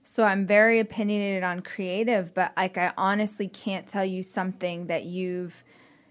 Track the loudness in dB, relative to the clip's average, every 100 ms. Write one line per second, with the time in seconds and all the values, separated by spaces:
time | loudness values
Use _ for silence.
0 | -10 2 4 4 4 6 6 6 2 -2
1 | 0 0 0 0 -2 -4 -8 -6 -4 -2
2 | 2 0 0 0 0 0 -2 0 -2 2
3 | 0 2 0 -2 -8 -6 -6 -6 -6 -2
4 | -2 -2 -6 -4 -4 -4 -6 -6 -4 -4
5 | -4 -6 -4 -4 -8 -12 -20 -20 -20 _
6 | _